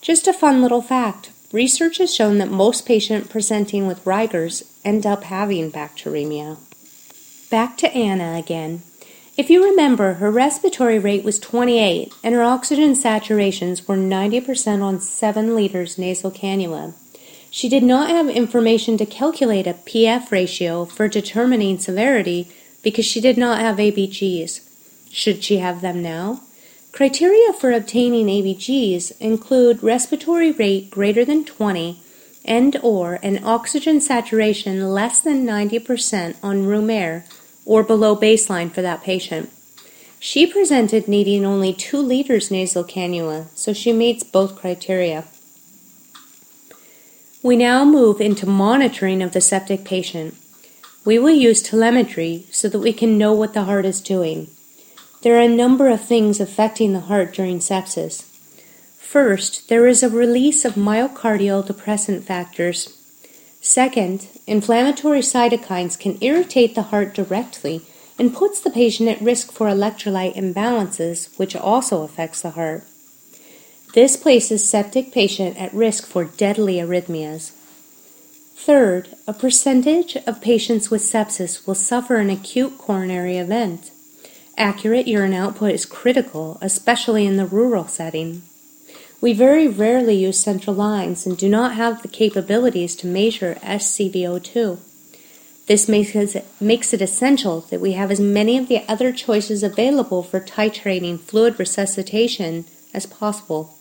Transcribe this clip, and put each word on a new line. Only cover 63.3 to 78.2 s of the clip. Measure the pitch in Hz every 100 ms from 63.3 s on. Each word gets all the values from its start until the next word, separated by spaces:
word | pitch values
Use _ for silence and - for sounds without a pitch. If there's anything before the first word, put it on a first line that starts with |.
| - _ _
Second, | - - 254 254 185 190 - - -
inflammatory | 214 202 233 262 277 294 285
cytokines | 247 254 233 233 - 185 175 -
can | 202 -
irritate | 240 320 359 269 233 233
the |
heart | 208 208 196
directly | - 190 190 247 - 143 160 - - - -
and | 240
puts | 247 403 403
the | 285
patient | 240 240 214 226
at | 214
risk | 214 240 -
for | - 214
electrolyte | 196 208 220 214 190 185 -
imbalances, | 190 180 220 240 190 - 170 170 - -
which | 190 -
also | - 233 262 180
affects | 156 - 160 -
the | 175
heart. | 156 165 160 - _ _ _ _ - - - _ _ _
This | - 262 -
places | 320 247 - 214 -
septic | 214 202 262 262
patient | 254 202 - 185 -
at | 185
risk | 196 226 208 -
for | 185
deadly | 165 - 202 208 208 180
arrhythmias. | 170 180 175 160 156 156 160 - - _ _ _ _ _